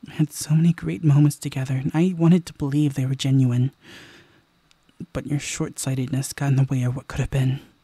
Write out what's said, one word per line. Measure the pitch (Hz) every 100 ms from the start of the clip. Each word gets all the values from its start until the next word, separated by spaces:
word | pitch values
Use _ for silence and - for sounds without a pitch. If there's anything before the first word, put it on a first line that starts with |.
| -
We |
had | - 151
so | - -
many | 156 170
great | 165 165 180
moments | 165 143 147 -
together, | 147 139 131 131
and | 135
I | 151 180 175
wanted | 165 180 165
to |
believe | - 147 143 151
they | 139 131
were | 135
genuine. | 139 135 127 123 131 _ - - - - _ _ _ _ _ _ _ _ 175
But | - -
your | 147
short-sightedness | - - 160 - - 131 127 127 139
got | - 143
in | 135
the | 135
way | 131
of | 123 127
what | -
could | -
have | 127
been. | 139 131 135 - _